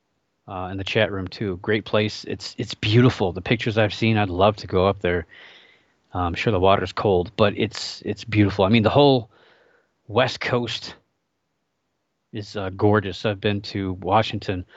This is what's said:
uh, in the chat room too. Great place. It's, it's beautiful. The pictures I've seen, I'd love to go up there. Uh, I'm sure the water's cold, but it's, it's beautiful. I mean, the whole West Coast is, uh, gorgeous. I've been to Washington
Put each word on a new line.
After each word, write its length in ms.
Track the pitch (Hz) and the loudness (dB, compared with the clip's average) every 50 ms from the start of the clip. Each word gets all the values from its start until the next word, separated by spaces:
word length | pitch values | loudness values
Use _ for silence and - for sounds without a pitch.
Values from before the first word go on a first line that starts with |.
| _ _ _ _ _ _ _ _ _ - | _ _ _ _ _ _ _ _ _ -12
uh, 200 | 98 90 92 90 | -10 -10 -8 -8
in 80 | 95 95 | -8 -8
the 60 | 95 | -6
chat 280 | - - 113 107 87 | -2 0 0 0 0
room 160 | 101 95 92 90 | -2 -6 -8 -8
too. 300 | - - 117 98 90 90 | -8 -6 -6 -6 -6 -4
Great 220 | - - 110 107 - | -2 -2 -2 -2 -2
place. 400 | - - 107 107 104 - - - | -2 0 0 0 -2 -4 -8 -10
It's, 300 | - - - - - - - | -10 -10 -10 -10 -12 -10 -10
it's 160 | 113 - - | -10 -10 -8
beautiful. 580 | - - 107 107 120 123 123 - - 104 90 | -4 0 4 6 6 6 6 4 2 0 -2
The 100 | 82 92 | -2 -4
pictures 340 | 90 - 123 110 - 120 101 113 | -2 -2 -2 -2 -2 -2 0 2
I've 160 | 107 101 - | 0 0 0
seen, 220 | - 117 110 113 | 0 0 2 2
I'd 140 | 107 104 92 | 2 0 0
love 260 | 87 87 98 107 104 | 2 2 4 2 2
to 100 | - - | 0 -4
go 200 | - 104 92 92 | -2 0 2 2
up 140 | 98 95 98 | 2 2 0
there. 260 | - 87 90 87 85 - - - - - - - - _ _ _ _ _ _ _ _ _ - | -2 -2 -2 -2 -4 -8 -14 -20 -20 -20 -20 -20 -20 _ _ _ _ _ _ _ _ _ -6
Uh, 60 | 92 | -4
I'm 140 | 87 85 85 | -4 -4 -4
sure 180 | - - 120 | -2 0 0
the 80 | 104 90 | 2 4
water's 320 | 92 95 98 - 92 - | 4 4 4 4 0 -4
cold, 380 | - - - 104 92 87 87 90 - | -4 -2 0 2 2 2 0 -2 0
but 180 | - 107 101 95 | 0 2 2 2
it's, 460 | - 110 107 - - - - - - - | 0 -2 -4 -4 -8 -10 -12 -12 -10 -8
it's 200 | - 104 - - | -8 -8 -8 -8
beautiful. 400 | 110 107 107 101 95 95 - 95 | -2 2 2 2 4 4 2 2
I 40 | 95 | 4
mean, 140 | 117 117 | 4 4
the 80 | 110 - | 4 4
whole 400 | - 143 143 143 135 123 110 - _ _ _ _ _ _ _ _ _ _ _ _ _ _ _ - | 4 4 6 6 4 2 0 -6 _ _ _ _ _ _ _ _ _ _ _ _ _ _ _ -2
West 320 | 101 117 131 123 - - | 0 0 0 0 -2 -6
Coast 540 | - - 131 120 120 113 - - - - - - _ _ _ _ _ _ _ _ _ _ _ _ _ _ _ _ _ _ _ _ _ _ _ _ _ _ | -4 -2 -2 -2 -2 -4 -8 -10 -10 -14 -18 -20 _ _ _ _ _ _ _ _ _ _ _ _ _ _ _ _ _ _ _ _ _ _ _ _ _ _
is, 240 | - 110 101 - - | -14 -12 -12 -10 -10
uh, 140 | 104 95 95 | -8 -8 -8
gorgeous. 540 | 92 95 107 104 104 107 95 98 90 - - | -2 2 4 4 6 4 2 0 -4 -4 -4
I've 160 | 110 104 98 | -4 -2 -2
been 200 | 110 107 101 101 | -2 -2 -2 -2
to 300 | - - - 101 98 95 92 | -4 -6 -6 -4 -4 -4 -4
Washington 720 | 95 92 85 101 113 107 - 113 101 - - 95 90 90 - - | -4 -2 2 2 2 2 0 -4 -6 -6 -6 -6 -6 -8 -12 -18